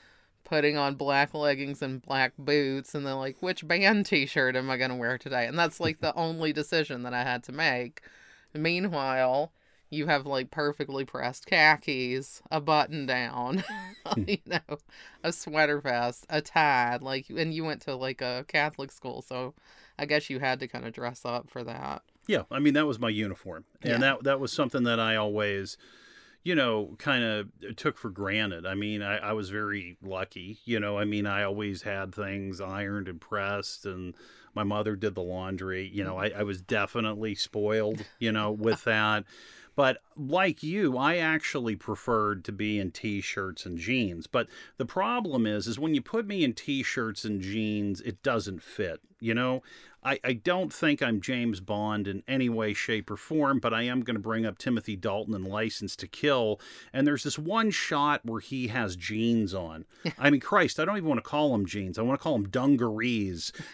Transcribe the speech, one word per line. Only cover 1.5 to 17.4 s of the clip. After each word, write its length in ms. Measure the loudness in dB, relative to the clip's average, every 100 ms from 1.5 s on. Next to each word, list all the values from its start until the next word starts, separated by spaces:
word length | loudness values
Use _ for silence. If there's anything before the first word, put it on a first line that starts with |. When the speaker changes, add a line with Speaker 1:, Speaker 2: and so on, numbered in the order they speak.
| 2 -2 -4
Speaker 1:
and 200 | -4 -4
black 320 | 0 2 2 0
boots, 560 | 2 4 4 0 -4
and 120 | -6 -4
then, 100 | -4
like, 220 | -4 -4
"Which 240 | -4 -2 0
band 380 | 4 6 6 4
t-shirt 500 | 4 4 2 4 2
am 120 | 0
I 60 | 0
gonna 200 | 0 0
wear 200 | -2 -2
today?" 300 | -2 -2 0
And 100 | 2
that's, 220 | 0 0
like, 220 | -2 0
the 120 | -2
Speaker 2:
<laughs> 40 | 0
Speaker 1:
only 340 | -2 -2 -2
decision 520 | -2 0 0 0 -4
that 100 | -4
I 100 | -2
had 180 | -2 -2 -6
to 60 |
make. 480 | 0 2 2 -2 -10 -20 -20 -20 -20 _
Meanwhile, 1000 | -2 0 0 0 0 2 4 4 4 0 _ _ _ -8
you 180 | -2 2
have, 180 | 2 2
like, 260 | -2 -2
perfectly 540 | -2 -2 -2 -4 -4 -4
pressed 400 | -4 -4 -4 2
khakis, 960 | 6 8 6 2 -2 -2 -4 -6 -14 -4
a 80 | -2
button 460 | 2 4 2 -2 0
down, 580 | 0 0 -2 -2 -2 -4
<laughs> 40 | -10 -12 -10 -4
Speaker 2:
Hmm. 180 | -2 0
Speaker 1:
you 100 | -2 -2
know, 320 | -4 -4 -12 -12 -20 -20 -6
a 80 | -6
sweater 480 | -4 -2 4 4 4
vest, 460 | 0 0 0 -2 -2
a 120 | -2
tie, 560 | 2 4 6 6 4 0
like, 280 | -2 -6 -4
and 240 | -4